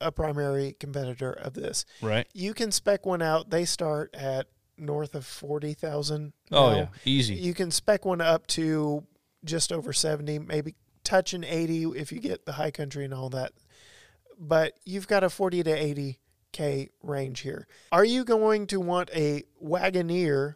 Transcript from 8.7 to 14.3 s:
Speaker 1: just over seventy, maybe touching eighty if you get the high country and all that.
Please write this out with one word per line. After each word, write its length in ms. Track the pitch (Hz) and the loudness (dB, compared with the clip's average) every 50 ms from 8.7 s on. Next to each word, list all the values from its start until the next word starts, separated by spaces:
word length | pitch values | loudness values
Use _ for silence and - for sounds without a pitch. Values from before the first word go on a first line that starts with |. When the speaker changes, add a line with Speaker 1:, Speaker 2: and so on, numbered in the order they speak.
| 156 156 151 147 147 147 - - _ _ _ _ _ _ - | 2 2 2 0 0 -2 -4 -8 _ _ _ _ _ _ -8
Speaker 1:
just 280 | 151 165 165 - - | -6 -2 -2 -2 0
over 220 | 170 165 - - 139 | -2 -4 -4 -2 -2
seventy, 440 | - - 160 156 147 147 147 151 151 | 0 0 2 0 0 0 -2 -4 -4
maybe 360 | 156 170 160 151 147 160 - - _ _ _ _ _ | -4 -2 -2 -2 -2 -4 -8 -14 _ _ _ _ _
touching 400 | - 202 190 185 - 190 175 165 | 2 4 4 4 2 -2 -6 -6
eighty 400 | 135 165 160 165 160 165 165 160 | -4 -2 -2 0 0 0 0 -2
if 280 | 165 - 143 151 - | -2 -4 -4 -8 -8
you 80 | 156 - | -8 -8
get 260 | - - - - - | -6 -6 -6 -6 -6
the 80 | - 139 | -8 -6
high 180 | 143 156 156 | -4 -4 -4
country 320 | 139 - 151 139 139 143 139 | -4 -6 -8 -8 -6 -8 -8
and 80 | 135 135 | -8 -8
all 160 | 131 131 131 | -8 -8 -6
that. 240 | 127 131 131 - - _ _ _ _ _ - - - - - _ _ _ _ _ | -6 -6 -6 -6 -8 _ _ _ _ _ -20 -20 -20 -20 -20 _ _ _ _ _